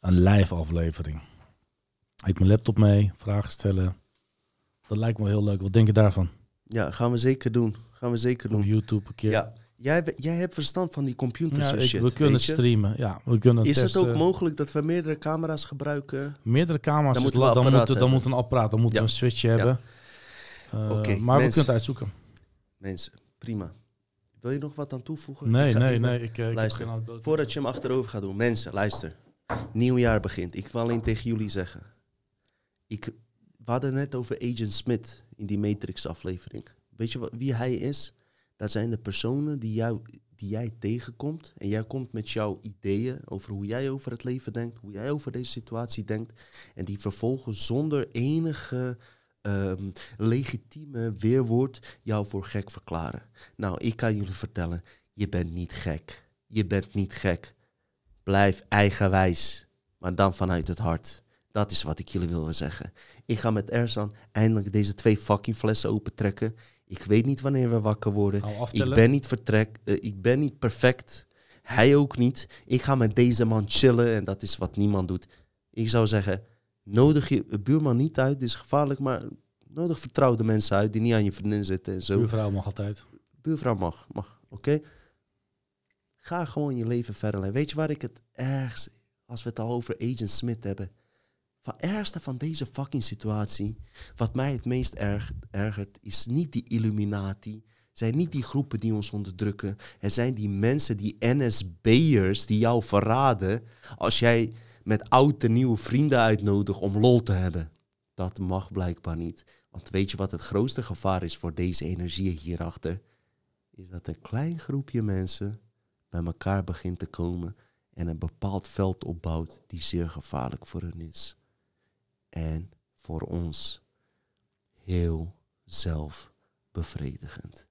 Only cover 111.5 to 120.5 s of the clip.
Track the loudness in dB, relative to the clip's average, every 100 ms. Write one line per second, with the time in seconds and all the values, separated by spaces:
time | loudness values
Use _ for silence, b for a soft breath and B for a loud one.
111.5 | -4 0 0 -2 -4 -4 -4 -4 -4 -8
112.5 | -6 -8 -8 -8 -8 _ _ _ _ _
113.5 | _ _ _ -18 -14 -12 -12 -8 -6 -4
114.5 | -8 -6 -6 -4 -4 -2 -2 -2 -4 -6
115.5 | -10 _ _ _ _ _ -6 -6 -4 -2
116.5 | -2 -2 -6 -8 -8 -10 -6 -4 -4 -8
117.5 | -12 _ _ _ -8 -6 -4 -8 _ -6
118.5 | -6 -6 -2 -2 -2 -8 -8 -4 -4 -6
119.5 | -12 _ -8 -4 -4 -4 -8 -10 -8 -6